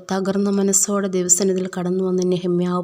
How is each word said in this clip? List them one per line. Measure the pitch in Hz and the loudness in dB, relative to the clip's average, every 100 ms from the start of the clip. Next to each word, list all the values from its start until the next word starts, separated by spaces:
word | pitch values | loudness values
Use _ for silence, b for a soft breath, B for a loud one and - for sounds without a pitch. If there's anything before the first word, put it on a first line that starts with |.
| - | -4
തകർന്ന | 190 190 196 202 | -2 0 0 2
മനസ്സോടെ | 196 196 196 - 202 196 | 2 2 2 0 0 0
ദൈവസന്നിധിയിൽ | 185 180 - 190 185 185 | -2 0 2 2 0 -2
കടന്നു | 185 175 185 | -4 -2 -2
വന്ന് | 185 185 180 | 0 0 0
നെഹമ്യാവ് | 180 180 175 180 180 | 0 0 0 0 -2